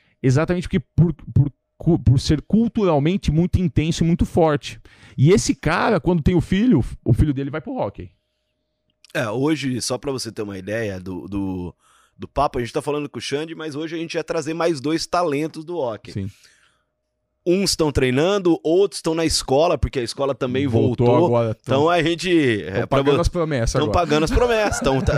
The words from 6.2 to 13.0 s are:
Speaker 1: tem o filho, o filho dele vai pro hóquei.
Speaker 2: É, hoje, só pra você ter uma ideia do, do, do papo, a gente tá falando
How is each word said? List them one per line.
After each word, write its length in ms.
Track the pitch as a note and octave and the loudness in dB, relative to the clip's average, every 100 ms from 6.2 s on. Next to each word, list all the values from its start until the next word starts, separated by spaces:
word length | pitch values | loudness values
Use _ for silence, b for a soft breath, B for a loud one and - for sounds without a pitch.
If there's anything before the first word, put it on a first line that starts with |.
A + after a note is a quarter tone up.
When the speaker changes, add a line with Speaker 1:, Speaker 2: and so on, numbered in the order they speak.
Speaker 1:
tem 100 | C#3 | 2
o 80 | F3 | 2
filho, 420 | - F#3+ B3+ D#3+ - - | 0 0 4 4 2 -4
o 80 | - | 0
filho 220 | - D3+ | 2 2
dele 160 | C3+ C#3 | 0 -6
vai 100 | D#3 | -8
pro 160 | - B3+ | -10 -6
hóquei. 360 | A2 - F2+ _ _ _ _ _ _ _ _ _ _ | -6 -6 -18 _ _ _ _ _ _ _ _ _ _
Speaker 2:
É, 160 | D#3+ A2+ | -6 -4
hoje, 520 | A#2 D3 D3+ C3 B2 | -2 0 0 -2 -6
só 160 | - B2 | -4 -6
pra 160 | C#3+ | -6
você 180 | C3 A#2 | -6 -8
ter 100 | G#2 | -8
uma 140 | G#2 F#2+ | -10 -8
ideia 400 | F#2 A2 G#2+ F#2 | -8 -6 -6 -8
do, 300 | F#2 F2+ D2 | -10 -10 -6
do, 480 | G2 F#2+ F#2 F2+ - b b b b | -6 -4 -6 -8 -14 b b b b
do 80 | G#2 | -10
papo, 320 | - D3 B2+ | -2 -2 -2
a 40 | |
gente 100 | A#2 | -6
tá 100 | D#3 | -6
falando 280 | D3 D3 | -4 -6